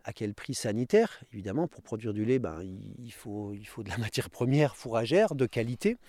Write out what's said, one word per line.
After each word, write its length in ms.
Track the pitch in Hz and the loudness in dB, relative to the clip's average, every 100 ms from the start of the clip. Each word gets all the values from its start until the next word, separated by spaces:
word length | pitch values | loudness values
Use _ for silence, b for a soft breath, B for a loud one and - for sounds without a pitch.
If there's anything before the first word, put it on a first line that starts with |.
à 80 | - | -10
quel 220 | 110 107 | -6 -6
prix 220 | 104 - 135 | -6 -8 -4
sanitaire ? 640 | 117 107 123 208 226 - - | -2 0 4 4 4 0 -16
Évidemment, 360 | 110 98 107 180 | -10 -4 -2 -2
pour 160 | - | -4
produire 300 | - 110 113 | -10 -6 -4
du 120 | 104 107 | -2 2
lait, 140 | 131 | 2
ben, 200 | 101 80 | 0 -4
il, 320 | 95 95 104 - | -8 -10 -12 -14
il 160 | 120 | -16
faut, 400 | - 120 104 104 | -14 -10 -8 -6
il 140 | 101 107 | -8 -12
faut 160 | - | -10
de 60 | 101 | -6
la 80 | 95 | -4
matière 340 | 107 - - | -2 -2 -4
première 440 | - 123 139 147 - | -2 2 6 4 2
fourragère 600 | 123 113 113 165 214 143 | -4 0 4 4 4 4
de 100 | 127 | 0
qualité. 500 | - 117 123 202 240 | 0 -2 0 0 0